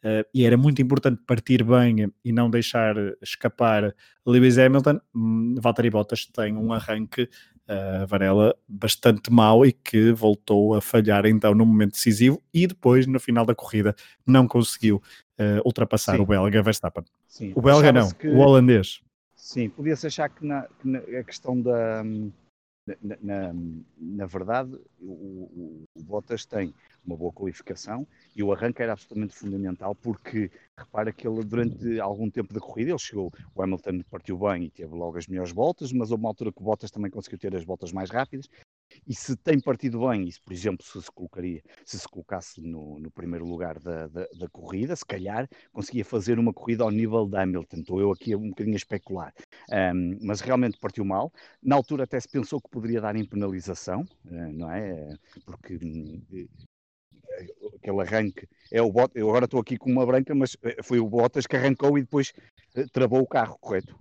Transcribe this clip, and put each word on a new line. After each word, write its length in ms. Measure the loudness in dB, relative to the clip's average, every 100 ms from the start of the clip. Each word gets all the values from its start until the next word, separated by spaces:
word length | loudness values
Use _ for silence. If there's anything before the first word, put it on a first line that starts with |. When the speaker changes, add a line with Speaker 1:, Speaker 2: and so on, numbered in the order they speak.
Speaker 1:
eh, 240 | 0 -2 0
e 100 | 4
era 120 | 6 6
muito 260 | 4 4
importante 400 | 2 4 2 0
partir 380 | -2 -2 2 2
bem 500 | 6 6 6 2 0 _
e 80 | -2
não 180 | 0 2
deixar 460 | 0 0 0 0 0 -4 -8
escapar 720 | -14 -6 -6 0 2 4 0 -4 _ _ 2
Lewis 320 | 6 8 8
Hamilton, 400 | 8 6 4 0 _
hum, 400 | -4 0 0 0 0
Valtteri 300 | 0 2 2
Bottas 360 | 2 -2 -4 -8
tem 300 | -4 -4 -2
um 160 | -2
arranque, 560 | -4 -4 -6 -6 -4 -4 -6 _ _ -8
eh, 360 | -6 -4 -4 -2
Varela, 460 | 0 4 6 4 2 _
bastante 640 | -6 -4 2 4 2 4
mau 340 | 6 8 8
e 60 | 8
que 380 | 4 -2 4 4
voltou 640 | 6 4 2 2 4 4
a 60 | 2
falhar 420 | 2 2 4 4
então 300 | 6 4 6
no 100 | 6
momento 280 | 6 6 4
decisivo 500 | 2 0 4 4 4 _
e 140 | 0 0
depois, 400 | 2 4 4 4
no 140 | -2
final 260 | 0 2 2
da 80 |
corrida, 400 | 0 -2 0 0 -2 -10 _ 6
não 220 | 6 8
conseguiu, 520 | 4 0 2 2 2 _ -20 _ -2
eh, 220 | 0 2
ultrapassar 520 | 0 0 0 0 0 0
Speaker 2:
Sim. 60 |
Speaker 1:
o 40 | 2
belga 340 | 2 4 2
Verstappen. 400 | 2 0 -4 -8 -14 _ _
Speaker 2:
Sim, 240 | -14 -6
Speaker 1:
O 80 | 2
belga 300 | 6 8 8
não, 80 | 8
Speaker 2:
achava-se 140 | 4 0
que 100 | 2
Speaker 1:
o 120 | 6
holandês. 640 | 8 8 8 6 4 -8 _ _ _ _
Speaker 2:
Sim, 300 | -12 -6 -6
podia-se 360 | -4 -4 -4 -6
achar 220 | -6 -6
que 160 | _
na, 180 | -8 -8 -10 _
que 60 | -6
na, 100 | -6
a 260 | -6 -10
questão 340 | -10 -12 -6 -2
da, 400 | 0 0 -2 -4
na, 1120 | -6 -8 -10 -14 _ _ _ _ -18 -14 -12 -12
na, 300 | -8 -8 -8 -10 -12 -14 -18 _
na 300 | -14 -10 -10
verdade, 500 | -10 -6 -6 -6 -14 _ _
o, 100 | -20
o, 720 | -18 -16 -16 -18 -16 -18 -18 -20 -20
o 60 |
Bottas 420 | -10 -10 -8 -12
tem 300 | -8 -8 -8 -10 _ _ -14
uma 100 | -10
boa 160 | -10
qualificação 720 | -8 -10 -10 -16 -16 -12 -12 -12 _ _ -6
e 60 |
o 100 | -4
arranque 300 | -2 -4 -4
era 100 | -6
absolutamente 420 | -6 _ -8 -8
fundamental 600 | -10 -10 -8 -8 -8 -10
porque, 560 | -8 -8 -10 -8 -8 -8 _ _ _
repara 360 | -12 -8 -8
que 140 | -8 -8
ele 160 | -8
durante 540 | -6 -4 -4 -6 -8 -6
algum 280 | -6 -6 -8
tempo 240 | -8 -10
da 80 | -10
corrida, 300 | -12 -8 -6
ele 80 | -6
chegou, 340 | -8 -10 -10 -12 -18
o 80 | -8
Hamilton 380 | -6 -6 -8 -10 -10
partiu 260 | -16 -12 -6
bem 260 | -4 -4
e 60 | -8
teve 240 | _ -16
logo 220 | -12 -10 -12
as 100 | -12
melhores 260 | -10 -8
voltas, 400 | -4 -4 -4 -6
mas 180 | -6 -4
houve 120 | -6
uma 60 | -6
altura 220 | -8 -12
que 80 | -10
o 40 |
Bottas 260 | -6 -6 -8
também 200 | -10 -10
conseguiu 280 | -10 -16 -12
ter 160 | -10 -10
as 80 |
voltas 280 | -10 -12 -10
mais 180 | -12 -8
rápidas 380 | -8 -8 -12 -18 _ _ _ _ _ -14
e 80 |
se 220 | -12 -8 -8
tem 240 | 0 0
partido 460 | 0 -4 -4 -4 -4
bem, 180 | -2 -6
e 60 |
se, 80 | -12
por 100 | -16
exemplo, 320 | -8 -6 -6
se 160 | -12 -20
se 100 | -20
colocaria, 500 | -20 -18 -12 -12 -12 _ _
se 140 | _ -18
se 100 | -16
colocasse 500 | -20 -14 -14 -14 -18
no, 380 | -16 -16 -16 -18
no 120 | -18
primeiro 340 | -16 -12 -12 -12
lugar 320 | -10 -12 -12
da, 280 | -14 -14 -12
da, 180 | -14 -16 -14
da 100 | -18
corrida, 480 | -16 -14 -10 -8 -10
se 80 |
calhar 420 | -12 -12 -10 -10 -10 _ _
conseguia 320 | -16 -10 -10 -6
fazer 320 | -6 -4 -2
uma 160 | -2
corrida 300 | -4 -8 -4
ao 60 | -2
nível 360 | -2 -2 -2 -2
da 160 | -2
Hamilton. 340 | -2 -4 -8 -14
Estou 200 | -8 -2
eu 100 | -2
aqui 240 | -2 -6
um 140 | -6 -6
bocadinho 260 | -8 -6
a 40 | -6
especular. 560 | -6 -12 _ -14 -14 _ -20 -20 -8
Ahm, 460 | -4 -2 -2 -6 -8
mas 180 | -8 -8
realmente 380 | -2 -2 -2 -4
partiu 240 | -12 -8
mal. 260 | -6 -4 -6 _ -20 _
Na 140 | 0 0
altura 280 | 0 -6
até 140 | -6 -6
se 100 | -6
pensou 340 | -8 -6 -10
que 80 | -10
poderia 280 | -12 -6 -6
dar 140 | -4
em 120 | -6 -8
penalização, 800 | -6 -8 -8 -12 -12 -10 -10 -10 _ -20
eh, 220 | -16 -14
não 160 | -12 -10
é? 440 | -10 -12 -14 -16 -20 _ -20
Porque, 320 | -20 -20 -16 -14
hum, 400 | -12 -14 -16 -18 -20
eh, 140 | -20 -20 _ -20 _ _ _ _ _ -20 -18 -18 -20 -20 -16
aquele 240 | -8 -6
arranque 480 | -4 -2 -4 -8 -20 _ _
é 80 | -2
o 100 | 0
Bot-, 220 | 2 0
eu 140 | 0 0
agora 160 | 0
estou 160 | 0 -4
aqui 160 | -6 -8
com 140 | -2
uma 140 | -2 0
branca, 280 | 0 0
mas, 220 | -2 -4 -4
eh, 200 | -10 -10
foi 160 | -2 -2
o 80 | 0
Bottas 400 | 0 0 0 -4
que 100 | -2
arrancou 420 | 0 0 0 0
e 20 |
depois, 320 | 0 -4 -4 -8 _ _ _
eh, 120 | -8 -6
travou 300 | -2 0 2
o 60 | 0
carro, 320 | 0 -2 -6
correto? 340 | -6 -6 -6 -20